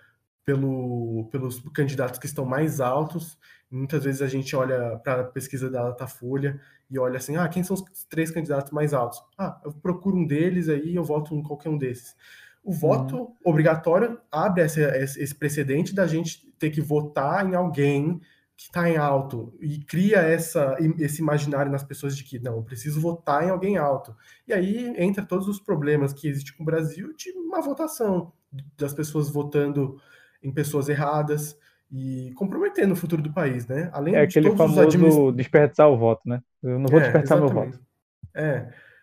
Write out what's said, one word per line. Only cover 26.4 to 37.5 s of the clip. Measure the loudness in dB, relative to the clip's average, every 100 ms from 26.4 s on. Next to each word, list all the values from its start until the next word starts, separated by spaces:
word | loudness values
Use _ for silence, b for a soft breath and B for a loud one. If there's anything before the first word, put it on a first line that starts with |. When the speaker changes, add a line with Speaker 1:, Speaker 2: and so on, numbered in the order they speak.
| -8 -8
Speaker 1:
com |
o | -4
Brasil | -2 -2 -6 -12 -14
de | -14 -10 -6
má | -4
votação, | -4 -4 -6 -4 -2 -2 -4 _ _ -16 -16 -6
das | -6
pessoas | -4 -4 -2 -2
votando | -2 -2 0 0 0 -2 b b b b b
em | -6
pessoas | -4 -2 -2 -2
erradas | 0 0 0 0 -2 -4 -12 _ _ _
e | -10 -8 -8 -10
comprometendo | -6 -6 -2 -2 0 0
o | 0
futuro | -2 -2
do | -2
país, | -2 -2 -2 -4
né? | -4 -4
Além | -4 2
Speaker 2:
É | 4
Speaker 1:
de |
Speaker 2:
aquele | 4 6 4
Speaker 1:
todos | 6
os | 6 8
Speaker 2:
famoso |
Speaker 1:
administ- | 8 8 8 8 6 2
Speaker 2:
desperdiçar | 4 6 6 8 8
o | 8
voto, | 6 2
né? | 0 -6 -8 _
"Eu | -4 0
não | 6
vou | 6
Speaker 1:
É, |
Speaker 2:
desperdiçar | 8 6 4 4
meu |
Speaker 1:
exatamente. | 4